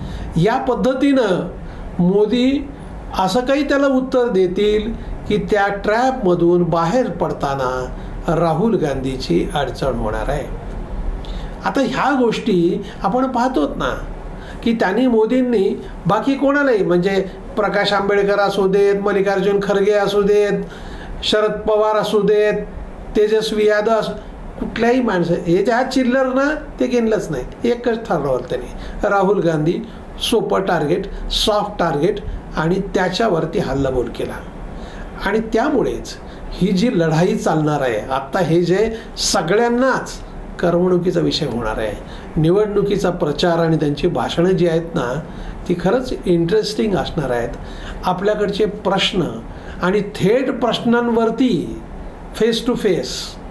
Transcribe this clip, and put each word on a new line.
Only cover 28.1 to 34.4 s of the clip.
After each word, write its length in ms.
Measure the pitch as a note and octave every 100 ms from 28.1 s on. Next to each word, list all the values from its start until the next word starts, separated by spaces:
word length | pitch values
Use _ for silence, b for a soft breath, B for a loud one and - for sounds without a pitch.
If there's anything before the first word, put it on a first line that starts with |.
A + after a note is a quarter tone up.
| E3+ C#3 B2 A#2+
त्यांनी, 240 | B2+ A#2+ - B B G#3
राहुल 320 | G3+ F#3+ F#3+
गांधी 340 | E3 D#3 D3+ F3 - B B - -
सोपं 300 | A3+ - -
टार्गेट, 440 | F#3+ E3+ D3 F#3+ - B B
सॉफ्ट 480 | - A3 G#3 G3+ -
टार्गेट 360 | E3+ D3 E3+ G#3 - B B -
आणि 180 | D#3+ G3
त्याच्यावरती 840 | F#3 G#3 - - A3+ E3 D#3 G3+
हल्लाबोल 500 | B2 C#3 C3+ B2+ A#2
केला. 240 | - A#2 -